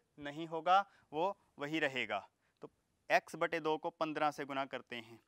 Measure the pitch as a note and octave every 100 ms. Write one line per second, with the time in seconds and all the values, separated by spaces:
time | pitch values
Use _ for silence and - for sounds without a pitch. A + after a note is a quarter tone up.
0 | _ - C#3+ D3 E3 E3 E3 F#3+ G3 -
1 | _ D3 F#3 G3 _ - C#3+ D#3 D3 C3
2 | G#2+ G2+ - _ _ _ - - _ _
3 | - E3+ - D#3+ E3 E3 D#3 D#3 E3+ -
4 | D#3 D3+ D3+ C#3+ C#3 C3+ C3+ B2+ - A#2+
5 | A2+ A2+